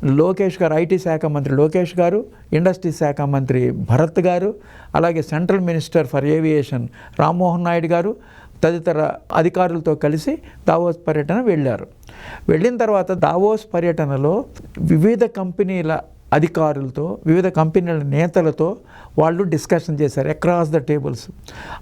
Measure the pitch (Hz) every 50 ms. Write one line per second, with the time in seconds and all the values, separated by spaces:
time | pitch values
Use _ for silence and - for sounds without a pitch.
0 | - - 135 143 160 180 190 190 202 190 160 - 185 160 156 156 175 160 190 180
1 | - 175 160 156 - 156 151 147 135 139 135 135 147 156 156 185 180 160 - 175
2 | 175 175 185 214 247 - - - - - - 156 170 185 180 180 - 175 147 -
3 | 165 147 143 143 147 143 143 135 131 127 135 127 127 123 127 120 117 - 117 127
4 | 160 160 160 - 170 180 175 175 185 208 208 - - - - - - - - 151
5 | 165 170 170 160 151 - 156 151 175 175 190 196 180 175 170 160 151 - - 170
6 | 151 127 - 139 135 147 151 160 160 160 156 151 135 - 143 123 120 123 - -
7 | - - - - 156 151 165 175 185 180 170 175 175 175 170 170 165 160 175 170
8 | 175 208 220 - - - - - - - - - - 160 170 175 160 180 160 151
9 | 156 151 - - - - - - 160 175 175 175 180 180 170 170 156 170 151 147
10 | - 147 151 156 156 277 294 311 - - - - - - 160 165 175 175 165 170
11 | - - 156 151 143 147 170 226 254 226 180 156 143 131 113 95 92 - - -
12 | - - - - - - - - - - 165 156 180 240 247 226 233 220 208 196
13 | 180 - 190 170 - 147 160 180 196 208 220 214 214 - - 170 170 175 165 165
14 | 156 139 139 135 135 147 180 220 269 - - - - - - - - 160 165 156
15 | 160 214 233 202 233 220 226 202 190 180 165 - 202 185 190 180 170 156 160 -
16 | - - - - - - - 151 151 - - 165 160 151 147 139 139 131 127 -
17 | 147 170 202 - - 160 160 180 180 185 180 160 156 160 160 196 175 175 165 156
18 | 143 143 139 147 170 175 170 196 165 160 147 - 160 170 214 - - - - -
19 | - - - - 151 160 170 170 202 180 160 147 - - - 170 160 - 156 143
20 | 151 139 - 143 135 147 151 - - 165 175 175 170 151 156 160 131 - 151 147
21 | 135 143 135 110 - - - - - - - - - - - -